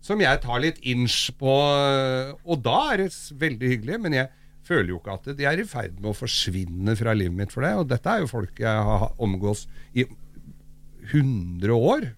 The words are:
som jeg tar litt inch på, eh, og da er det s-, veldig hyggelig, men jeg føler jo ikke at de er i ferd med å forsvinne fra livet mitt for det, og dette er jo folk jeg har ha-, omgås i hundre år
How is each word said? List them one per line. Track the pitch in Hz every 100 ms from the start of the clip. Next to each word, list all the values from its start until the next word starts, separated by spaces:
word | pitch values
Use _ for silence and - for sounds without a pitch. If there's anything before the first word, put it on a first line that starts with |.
som | - 214
jeg | 156 143
tar | 127 120
litt | 156 160 127
inch | 123 120 - - 131
på, | 135
eh, | 135 143 143 139 135 131 131 131 139 -
og | 160
da | 117 143 302
er | 226
det | 190
s-, | - -
veldig | 143 156 113 127
hyggelig, | 123 110 220
men | 196
jeg | 139 131 - - -
føler | - 170 87
jo | 87
ikke | - 95
at | - 139
de |
er | 143 165
i | 214
ferd | 131 95 87
med | 104
å |
forsvinne | 101 117 - - 92 90 90 98 107
fra | 113
livet | 107 90
mitt | 87 101
for | -
det, | 143
og | 208 147
dette | 120 170
er | 226
jo | 139
folk | 120 98 -
jeg | 113 110 104
har | 104 110
ha-, | -
omgås | 110 95 101 104 - - - 123
i | 123 - - - - - - - - - -
hundre | 147 135 113 87 87 101
år | 117 135 285 156